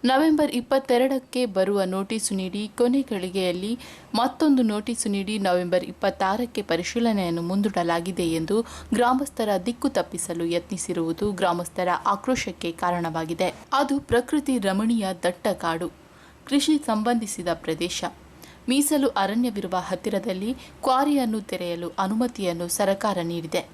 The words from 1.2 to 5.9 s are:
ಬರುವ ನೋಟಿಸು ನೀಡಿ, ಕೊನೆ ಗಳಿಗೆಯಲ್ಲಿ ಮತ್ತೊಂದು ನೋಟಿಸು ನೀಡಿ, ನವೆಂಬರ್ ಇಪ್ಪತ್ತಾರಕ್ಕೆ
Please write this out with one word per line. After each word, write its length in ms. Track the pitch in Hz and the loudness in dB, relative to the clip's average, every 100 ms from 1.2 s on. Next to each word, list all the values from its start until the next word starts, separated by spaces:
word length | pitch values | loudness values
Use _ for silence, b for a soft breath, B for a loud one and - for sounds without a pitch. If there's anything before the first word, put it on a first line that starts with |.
| - 247 247 | -2 -2 0
ಬರುವ 360 | 190 190 202 | 2 2 2
ನೋಟಿಸು 500 | 185 190 196 220 - | 0 -2 -2 -4 -2
ನೀಡಿ, 360 | 190 185 190 208 - | -4 -4 -4 -6 2
ಕೊನೆ 220 | 240 269 | 4 4
ಗಳಿಗೆಯಲ್ಲಿ 800 | 269 202 185 190 180 175 202 247 B B B | 0 -2 -2 0 0 0 -4 -6 B B B
ಮತ್ತೊಂದು 480 | 220 254 262 311 269 | 0 0 2 4 6
ನೋಟಿಸು 460 | 226 208 214 226 214 | 4 0 -2 -4 -2
ನೀಡಿ, 300 | 202 196 214 | -2 0 0
ನವೆಂಬರ್ 460 | 190 180 180 180 | 2 2 2 0
ಇಪ್ಪತ್ತಾರಕ್ಕೆ 800 | - | 0